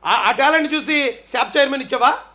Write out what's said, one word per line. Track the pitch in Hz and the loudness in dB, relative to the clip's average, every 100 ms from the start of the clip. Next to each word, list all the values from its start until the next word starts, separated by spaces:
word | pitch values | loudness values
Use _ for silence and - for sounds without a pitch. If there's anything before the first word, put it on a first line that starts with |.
| - | -2
ఆ, | |
ఆ | 220 208 | 0 0
టాలెంట్ | 240 277 320 302 | 2 2 2 0
చూసి | 311 302 302 277 | -4 -2 -2 -2
శాప్ | 226 - 254 247 311 | -6 -10 -4 -2 2
చైర్మన్ | 277 269 | 0 0
ఇచ్చావా? | 262 262 247 - - | -4 0 2 0 -8